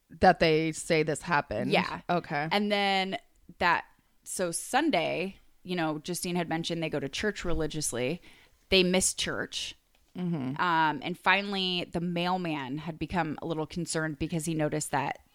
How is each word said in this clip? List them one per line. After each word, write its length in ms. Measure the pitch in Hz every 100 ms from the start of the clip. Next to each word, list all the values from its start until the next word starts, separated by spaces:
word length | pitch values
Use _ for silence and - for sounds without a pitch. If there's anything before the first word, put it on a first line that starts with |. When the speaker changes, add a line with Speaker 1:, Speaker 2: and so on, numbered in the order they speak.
| _ 165
Speaker 1:
that 200 | 185 170
they 320 | 165 156 160
say 300 | 156 - 160
this 200 | 156 147
happened. 480 | - 147 - 107 127
Speaker 2:
Yeah. 300 | 190 - 170 -
Speaker 1:
Okay. 400 | 175 - 147 160
Speaker 2:
And 220 | 202 208
then 460 | 202 202 196 190 185 - _ - -
that, 260 | 180 139 - _ _ _
so 260 | - - 180
Sunday, 840 | 170 - 254 320 185 147 147 185 - _ _
you 140 | 180 180
know, 220 | 156 151
Justine 360 | - 170 180 175
had 120 | 160
mentioned 340 | 160 170 170
they 60 | 160
go 100 | 151
to 100 | 139
church 360 | - 214 202
religiously. 760 | 180 156 156 156 147 120 127 175 - - _ _ _
They 120 | 190
missed 360 | 180 185 - -
church. 580 | 175 113 - - - - _ _ _ 185
Speaker 1:
Mm-hmm. 420 | 180 165 127 147
Speaker 2:
Um, 400 | 180 165 160 147
and 140 | 160 175
finally, 680 | 190 190 202 196 185 180 -
the 80 | 165
mailman 760 | 175 170 175 185 175 151 127 147
had 200 | 156 156
become 400 | 151 180 160 139
a 40 | 165
little 200 | 160 151
concerned 520 | 175 165 165 156 147
because 280 | 160 165 156
he 80 |
noticed 360 | 156 151 151 -
that 280 | 143 139 - _